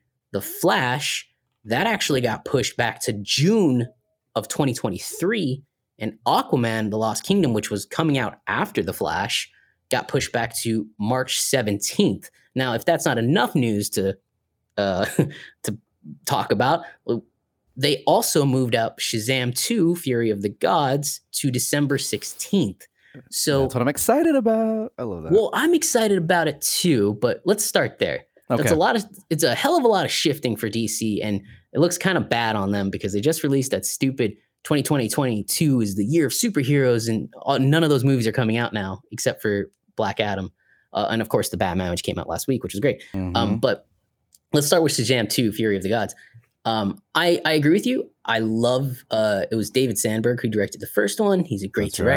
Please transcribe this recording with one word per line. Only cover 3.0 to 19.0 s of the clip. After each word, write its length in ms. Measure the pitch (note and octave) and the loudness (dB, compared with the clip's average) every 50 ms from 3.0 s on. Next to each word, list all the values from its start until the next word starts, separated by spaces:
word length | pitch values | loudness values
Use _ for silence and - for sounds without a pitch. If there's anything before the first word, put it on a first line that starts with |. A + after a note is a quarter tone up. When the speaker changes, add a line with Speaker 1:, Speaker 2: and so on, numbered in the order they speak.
| - | -4
Speaker 1:
to 100 | - G#2+ | -4 -4
June 720 | G#2 G2 - - - C#3+ F#3 A3+ A3+ F#3+ D3 B2+ B2 B2 - - _ _ _ _ _ _ _ - | -4 -4 -2 0 2 4 4 4 4 4 4 4 2 0 -2 -6 _ _ _ _ _ _ _ -4
of 120 | A2+ G#2 - | -4 -4 -2
twenty 260 | - - D3 C3 A#2+ | -2 0 0 0 0
twenty-three, 880 | - - A2 F2+ F2+ - - - - D#3+ F#3+ A#3+ A3 E3 C3 C3 C#3+ - _ _ _ _ _ _ - | -2 -4 -4 -4 -6 -8 -12 -8 -4 -2 -2 -2 -2 -2 -2 -4 -6 -10 _ _ _ _ _ _ -8
and 200 | A2 G#2+ - - _ | -8 -8 -8 -4 _
Aquaman, 640 | B2+ D#3 A3+ C4 - - C3 A#2+ A2+ A2+ A2+ G#2+ G#2 | 0 0 0 0 0 0 0 0 0 0 0 -2 -2
The 80 | G#2 A2 | -2 0
Lost 260 | A2+ A2 G#2 - - | 0 -2 -2 -4 0
Kingdom, 300 | - G3 G3+ E3+ B2+ A2+ | 2 2 4 4 2 2
which 160 | G#2+ G#2 - | 0 -2 -2
was 160 | G#2+ G2 - | -4 -6 -6
coming 320 | - - - D#3+ D#3 C#3+ C3 | -6 -4 0 0 2 2 0
out 200 | A#2 G2+ - - _ | 0 -2 -6 -8 _
after 360 | - G2+ C3 G3 - - - F2 | -4 -2 -2 -2 -2 -2 -2 -2
The 100 | F2 F#2 | -2 -4
Flash, 580 | - F#2 D#2 D#2 F2+ G2+ G#2 - - - - _ _ _ _ _ _ _ _ | -4 -4 -2 -2 -2 -2 -2 -4 -4 -6 -8 _ _ _ _ _ _ _ _
got 180 | C3 B2 - - | -4 -4 -2 -2
pushed 220 | - C3+ - - | -2 -2 -2 -2
back 240 | - A#2+ A#2 A2+ - - | -2 -4 -4 -4 -6 -6
to 280 | - A#2 A2 A2 G#2 - - - | -4 -2 -2 -2 -4 -6 -8 -6
March 420 | G#2 A2 C3 B2+ B2+ - - - | -2 -2 0 -2 -2 -2 -2 -2
seventeenth. 880 | - - - C3 A2+ G#2+ G2+ G2+ - - - - G3+ D3+ F#2+ - - - - _ _ _ - | 0 0 0 0 2 0 -2 -2 -4 -2 0 2 2 2 2 -2 -6 -14 -20 _ _ _ -4
Now, 200 | B2+ C3 B2+ A#2 | -2 -2 0 -2
if 100 | A#2 - | 0 2
that's 220 | - E3 D3+ - | 2 2 2 2
not 100 | E3 B2+ | 0 2
enough 380 | A#2 A#2 B2 D#3+ G#3+ C4 G#3 - | 2 2 2 4 2 2 2 2
news 340 | D3 B2 A#2 G#2 G2+ G#2 - | 2 2 2 0 0 -2 -2
to, 280 | - G#2+ F#2+ G2 G2 - _ _ _ _ _ _ _ _ _ _ _ | -2 -2 -2 -2 -2 -4 _ _ _ _ _ _ _ _ _ _ _
uh, 300 | - G2+ G2 F#2 F2+ G#2 | -2 -2 0 0 0 -2
<laughs> 560 | - - - D3 C#3+ - - - - - _ - | 0 0 0 0 0 -4 -10 -18 -20 -18 _ -8
to 160 | - G#2 - _ _ _ _ - - C#3+ - _ | -8 -8 -8 _ _ _ _ -20 -20 -20 -12 _
talk 260 | - C#3+ A2 G2 - A#2 | -2 -2 -2 0 0 0
about, 300 | G2+ A#2+ C3+ D#3+ E3 - - - _ _ - A#2 G#2 - _ _ _ _ _ _ _ _ _ _ | 2 2 2 2 0 -2 -8 -18 _ _ -4 -4 -4 -6 _ _ _ _ _ _ _ _ _ _
they 260 | C3 C3+ D3 D3 - - | -2 0 0 0 2 2
also 380 | D3 E3+ A3 A#3 - - D#3+ C#3 | 4 4 4 4 2 2 2 4
moved 300 | C#3 B2+ C3 B2+ A#2+ A#2 | 4 2 2 2 2 2
up 240 | A#2 A2+ - - | 0 0 -2 -4
Shazam 560 | - | -6